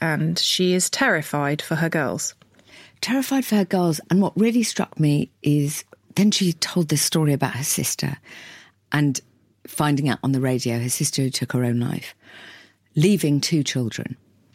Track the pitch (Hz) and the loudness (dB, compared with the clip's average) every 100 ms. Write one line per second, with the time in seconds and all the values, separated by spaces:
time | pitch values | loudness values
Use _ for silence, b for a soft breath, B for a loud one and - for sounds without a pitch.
0 | 160 151 156 170 - - 185 180 - - | -2 0 0 -2 -2 0 2 2 0 0
1 | 269 175 151 147 143 147 - 160 165 165 | 2 2 -2 -2 -2 -2 -4 -2 0 0
2 | 131 90 - - _ B B B B B | -2 -2 -6 -10 _ B B B B B
3 | - 262 262 269 254 214 185 190 175 151 | -2 -2 0 -2 2 0 2 2 2 0
4 | - 180 190 - 220 233 220 - - - | 0 2 2 2 2 2 0 -4 -6 0
5 | 151 147 - _ 151 147 143 151 - - | 2 2 0 _ 0 2 0 -4 -12 -20
6 | _ - 208 196 185 165 - - 160 147 | _ 2 2 4 0 0 -2 -2 0 0
7 | - 170 156 143 143 113 147 - - - | 0 2 2 2 0 -4 -4 -2 -4 -4
8 | - - B B B B B B _ 143 | -6 -6 B B B B B B _ 0
9 | 147 127 - _ _ _ - - 147 143 | 2 0 -8 _ _ _ -16 -2 2 2
10 | 143 - - 135 131 127 123 117 123 - | 0 0 0 0 0 0 -2 -2 -2 -2
11 | 143 - 131 - - 127 123 120 120 85 | -2 0 -2 -2 -2 0 0 0 -2 -6
12 | - - B B B B B B _ - | -10 -20 B B B B B B _ 2
13 | 180 196 156 143 - 165 139 135 117 - | 4 4 2 0 2 0 0 -2 -4 -6
14 | - 127 _ _ _ | -10 -12 _ _ _